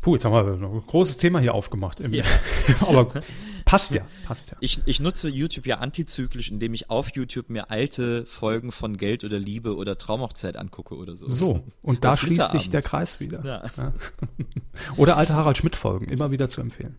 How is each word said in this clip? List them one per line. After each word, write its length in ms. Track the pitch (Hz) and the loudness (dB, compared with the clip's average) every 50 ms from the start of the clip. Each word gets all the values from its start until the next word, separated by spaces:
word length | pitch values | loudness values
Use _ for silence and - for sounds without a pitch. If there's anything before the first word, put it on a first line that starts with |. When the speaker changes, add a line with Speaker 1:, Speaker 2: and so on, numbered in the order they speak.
Speaker 1:
Puh, 120 | - 180 170 | 4 4 4
jetzt 100 | 127 - | 4 4
haben 80 | 120 107 | 4 4
wir 220 | 117 104 101 98 90 | 4 4 4 0 -4
noch 160 | 101 98 101 | -4 -6 -6
ein 100 | 113 - | -8 -8
großes 320 | - - 165 185 156 139 - | 2 4 4 4 4 2 2
Thema 220 | - 170 175 170 | 2 4 4 4
hier 140 | 131 120 117 | 4 4 2
aufgemacht. 440 | 107 101 - - 104 95 92 - - | 0 -2 -2 -4 -4 -4 -4 -6 -6
Im 140 | - 127 117 | -6 -2 -2
Speaker 2:
Ja. 100 | 143 - - - - - - - | 0 4 6 6 6 6 4 2
Speaker 1:
<laughs> 260 | - - - 131 - | 2 6 6 6 6
Aber 300 | 196 190 156 131 120 117 - 139 - - - - - - - 190 - | 6 6 8 8 8 6 2 -8 -8 -8 -12 -14 -12 -12 -12 0 4
passt 280 | - - 196 - - 143 | 6 6 6 6 4 0
ja, 100 | 107 92 - - - - | -2 -4 -6 -16 -16 -10
passt 260 | - 120 - - - | -10 -10 -10 -10 -16
ja. 60 | - - | -12 -4
Speaker 2:
Ich, 180 | - 127 - - - | -2 -2 0 2 2
ich 140 | 123 120 - | 2 2 2
nutze 280 | 139 170 185 - - 160 | 2 0 -2 -2 -4 -4
YouTube 380 | 135 135 147 160 - - 117 | -2 -2 -2 -4 -4 -6 -4
ja 140 | 127 120 - | -4 -2 -2
antizyklisch, 720 | 120 131 - - 160 - - - 127 127 - 123 117 - | -2 -6 -4 -4 -6 -6 -4 -6 -4 -4 -4 -4 -6 -6
indem 220 | 107 107 113 117 113 | -4 -4 -4 -4 -4
ich 140 | 113 - - | -6 -6 -2
auf 180 | 113 117 139 - - | -2 -2 -2 -2 -4
YouTube 340 | 135 127 117 - 123 117 - | -6 -8 -6 -6 -10 -8 -6
mir 220 | 117 110 101 - | -8 -8 -6 -6
alte 540 | 110 110 127 143 - - 123 120 120 120 117 | -2 -2 -2 -2 -2 -4 -2 -2 -2 -4 -4
Folgen 460 | - - - - 110 110 117 120 123 | -8 -10 -4 -2 -2 -2 -2 -4 -6
von 240 | 113 - - 107 104 | -10 -8 -8 -8 -6
Geld 280 | 95 95 101 110 123 - | -4 -2 -2 -2 -2 -4
oder 160 | 107 104 101 | -6 -4 -4
Liebe 360 | 98 101 101 113 113 117 104 | -4 -4 -8 -6 -4 -4 -4
oder 220 | 80 98 101 98 - | -4 -4 -6 -6 -6
Traumhochzeit 580 | - - 107 117 131 113 - - - 95 85 | -4 -6 -4 -4 -4 -8 -8 -8 -8 -8 -8
angucke 400 | - - 92 - - 92 - - | -8 -12 -12 -12 -14 -16 -14 -14
oder 200 | - 92 87 85 90 | -14 -14 -14 -14 -12
so. 100 | - 135 | -8 -6
Speaker 1:
So, 360 | 127 123 175 185 117 82 - - - _ | -2 0 0 0 0 -2 -4 -8 -20 _
und 220 | - 151 127 120 - | -2 -2 -2 2 4
da 80 | 127 139 | 2 2
Speaker 2:
Auf 60 | 143 | 2
Speaker 1:
schließt 300 | - 165 170 170 147 - | 2 0 2 2 2 2
sich 180 | - - - 92 | 0 -2 -2 0
Speaker 2:
Flitterabend. 40 | 92 | -2
Speaker 1:
der 80 | 147 139 | -2 -2
Kreis 360 | - - 147 165 - - - | -2 -4 -4 -4 -4 -6 -10
wieder. 240 | - - - - - | -10 -10 -10 -10 -10
Speaker 2:
Ja. 200 | 135 127 107 - 117 - | -10 -10 -10 -10 -12 -10
Speaker 1:
Ja. 180 | - 127 131 - - - - - - - - - - 165 | -8 -6 -4 -4 -6 -6 -10 -10 -10 -10 -10 -8 -8 -10
<laughs> 520 | - - - - - - - - - 135 - | -8 -8 -10 -10 -10 -14 -12 -12 -10 4 6
Oder 200 | 143 151 175 151 | 6 6 8 6
alte 160 | 156 160 156 | 4 4 4
Harald 240 | 151 156 151 139 - | 2 4 2 2 2
Schmidt-Folgen, 480 | - 165 - - - 104 95 95 107 | 0 0 -2 -2 -4 -2 -2 -2 -4
immer 240 | - - 127 151 143 | -4 -4 -2 -2 -2
wieder 160 | 135 131 139 127 | 0 0 -2 -2
zu 140 | - - | -2 -6
empfehlen. 340 | 120 117 - - 104 - 135 | -8 -8 -8 -10 -14 -14 -14